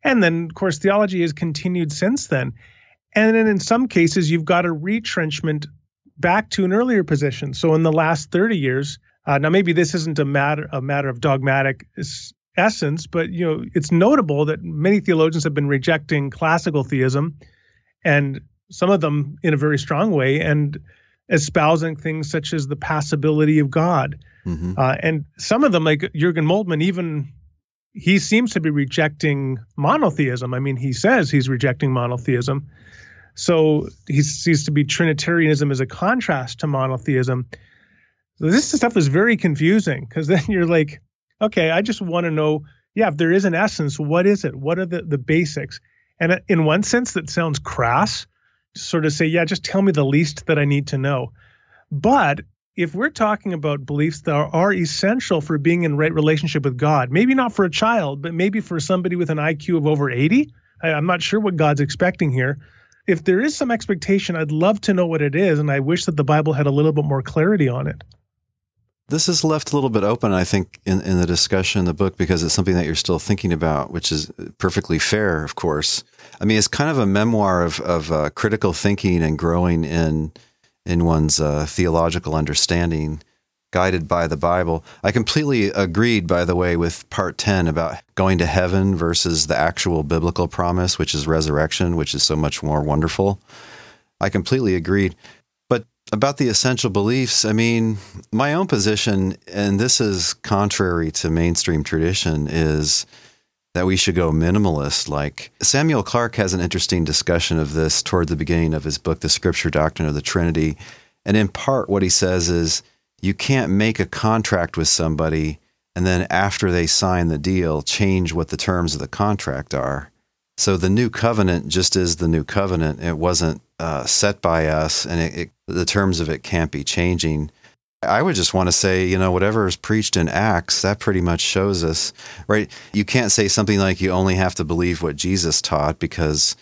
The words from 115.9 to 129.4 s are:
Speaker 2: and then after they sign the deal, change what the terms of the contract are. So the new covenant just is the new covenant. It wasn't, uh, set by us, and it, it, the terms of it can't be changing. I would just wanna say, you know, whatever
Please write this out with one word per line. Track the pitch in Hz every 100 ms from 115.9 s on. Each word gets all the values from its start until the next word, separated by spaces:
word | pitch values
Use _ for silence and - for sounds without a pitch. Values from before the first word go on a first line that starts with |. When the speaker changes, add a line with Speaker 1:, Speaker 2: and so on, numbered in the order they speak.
| 87
Speaker 2:
and | 90
then | 90 -
after | 90 98 - 95
they | 87 82
sign | - 95 90 85
the | 76
deal, | 87 95 85 78
change | - - 98 92 85
what | 80 78
the | -
terms | - 90 85
of | 73
the | 69
contract | - 104 101 - 67 69
are. | 71 64 71 73 _ _ _ _ -
So | - 92
the | 92
new | 104 120
covenant | - 117 110 95 87 -
just | 92 90 95
is | 90 80
the | 85
new | 82
covenant. | 73 101 98 87 78 71
It | 85 78
wasn't, | 87 85 82 - - -
uh, | 82 71 64
set | - 101 101
by | 90 82 78
us, | 78 80 - -
and | 85
it, | 82 -
it, | 78 _ -
the | 90 85
terms | 101 95 85
of | 80
it | 76
can't | - 87 80
be | 73
changing. | 69 - 87 85 82 76 76 - _ _ _ _
I | - 104
would | 180 104
just | 85
wanna | 95 90
say, | - 98 92 92
you | 92
know, | 92
whatever | 90